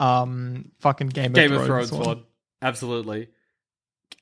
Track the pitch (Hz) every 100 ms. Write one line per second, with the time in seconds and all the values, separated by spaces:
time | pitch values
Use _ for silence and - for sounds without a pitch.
0 | 131 127 127 127 123 123 - _ 143 135
1 | 135 135 131 127 147 139 131 131 120 -
2 | 120 117 - _ _ - 131 120 120 120
3 | 110 107 117 _ _ _ _ _ _ _
4 | - -